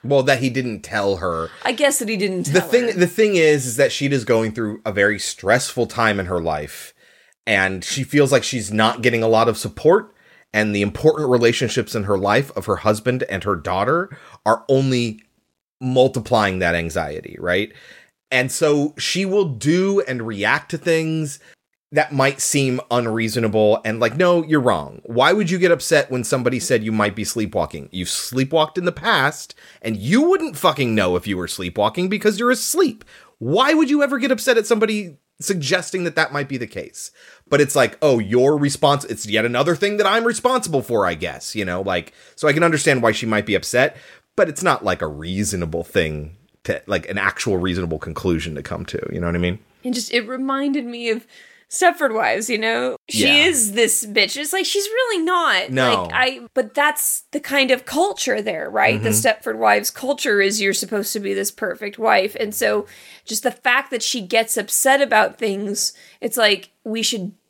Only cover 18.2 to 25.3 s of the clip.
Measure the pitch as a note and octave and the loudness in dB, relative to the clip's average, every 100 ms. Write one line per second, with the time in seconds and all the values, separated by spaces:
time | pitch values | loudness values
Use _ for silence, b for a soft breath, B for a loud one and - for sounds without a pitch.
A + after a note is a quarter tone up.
18.2 | _ B2+ C3 - D#3 D3 D3 - - F3+ | _ -2 -2 0 2 2 0 -4 -4 -2
19.2 | F#3+ G3 F#3 A#2 C#3+ F3 F#3+ G3 D3+ B2+ | 0 0 0 -2 0 2 2 0 -2 -6
20.2 | A2+ G#2 G#2 C#3+ - D#3 F3 D#3+ D#3+ D#3+ | -6 -2 0 0 -2 -6 -2 0 0 -4
21.2 | D3+ - b b _ _ _ D3 D3 C#3+ | -4 -10 b b _ _ _ -2 0 2
22.2 | C3+ C#3 - D3 C3+ B2+ - A#2+ A#2 A2 | 0 0 -2 0 0 -2 0 0 0 -2
23.2 | A2+ A#2+ A2 G#2+ G#2+ A2 A2+ A2 A2+ C3+ | -2 0 0 4 4 4 0 0 0 2
24.2 | F3+ F3 D#3 D3+ B2 F2 C#2 - - A#2 | 4 4 4 2 4 0 -2 -14 -4 2
25.2 | C#3 | 4